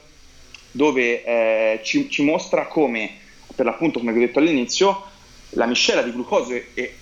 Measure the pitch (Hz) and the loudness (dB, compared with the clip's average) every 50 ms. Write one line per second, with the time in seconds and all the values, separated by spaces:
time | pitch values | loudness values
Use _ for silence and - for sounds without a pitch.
0 | - - - - - - - - - - - - - - - 120 143 156 139 131 | -20 -20 -20 -20 -20 -20 -20 -20 -20 -20 -20 -20 -20 -10 -2 0 2 2 2 2
1 | 123 120 120 113 - 113 117 117 113 113 110 110 113 110 110 113 - - - 147 | 0 0 0 -2 -2 0 0 2 2 2 2 2 2 0 0 -2 -2 -2 -2 -2
2 | 143 139 - - 147 143 160 185 185 - - 165 147 - - 165 151 131 120 113 | -2 -2 -2 0 0 2 0 0 -2 -2 -2 -2 -2 0 0 0 0 2 0 -2
3 | 107 98 - - - - - - - - - - 131 117 110 - 160 165 - 131 | -6 -6 -10 -14 -20 -20 -20 -20 -20 -10 -4 -2 -2 -2 0 0 0 -2 -2 0
4 | 117 117 113 117 120 120 - 143 147 170 165 135 120 113 - - 185 196 196 190 | -2 0 2 2 2 2 2 4 2 4 4 2 0 0 0 2 2 2 2 0
5 | - - - - - - - - - - - 117 117 117 123 120 - - 220 170 | -4 -16 -20 -20 -20 -20 -20 -20 -20 -10 -4 -2 0 0 0 0 0 2 2 2
6 | 127 123 113 120 120 - - - - 117 123 120 - - - - 123 127 - - | 0 -2 -4 -8 -6 0 0 0 0 0 -4 -8 -8 -8 -8 -8 -8 -8 -8 -12